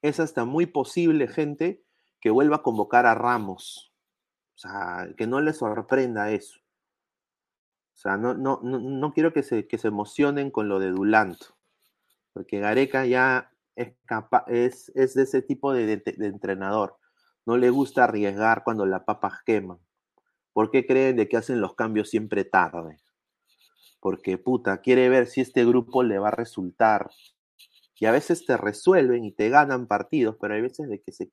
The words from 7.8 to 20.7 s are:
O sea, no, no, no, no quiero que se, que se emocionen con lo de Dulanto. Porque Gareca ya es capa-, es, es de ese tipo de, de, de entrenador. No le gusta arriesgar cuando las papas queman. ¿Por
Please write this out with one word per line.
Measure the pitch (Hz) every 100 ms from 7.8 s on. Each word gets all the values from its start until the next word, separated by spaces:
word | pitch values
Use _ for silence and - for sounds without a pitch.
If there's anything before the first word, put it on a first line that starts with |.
| _
O | _
sea, | 101 98
no, | 120
no, | 127 135 135
no, | 123 131
no | 123 135 147
quiero | 147 160
que | 160
se, | 135 117 101
que | 110
se | 113
emocionen | 104 104 - 143 143 139
con | 131 107
lo | 98
de | 95
Dulanto. | 92 101 110 101 85 - _ _ _ _ _ _ _ _
Porque | - 95 104
Gareca | 104 113 135 135 131
ya | 127 131 127 - _ _ -
es | 120 _
capa-, | _ 113 107 123 -
es, | 120 123 - -
es | - 131
de | 131
ese | 135 135
tipo | 131 131 139
de, | 131 110
de, | 104
de | - - 104
entrenador. | 101 95 98 98 107 101 - _ _ _ _ -
No | 123
le | 123
gusta | 131 135 -
arriesgar | 120 110 101 98 110 113
cuando | - 113
las | 98 95
papas | - 107 98 - -
queman. | 110 92 90 _ _ _ _ _ _ _
¿Por | - 110